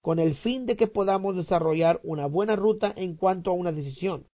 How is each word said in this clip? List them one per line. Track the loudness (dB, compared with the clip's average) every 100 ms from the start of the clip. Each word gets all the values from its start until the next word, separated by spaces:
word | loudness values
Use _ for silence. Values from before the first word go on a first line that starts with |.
con | 0 2
el | 2 0
fin | -2 -4
de | -2 0
que | 0
podamos | 2 2 2 0
desarrollar | -4 0 0 2 2 2 2
una | -2 -4 -2
buena | 0 0
ruta | 2 2 2 -2 -4
en | -8 0
cuanto | 0 0 0
a |
una | 0 0
decisión | -4 -6 -6 -6 -6 -10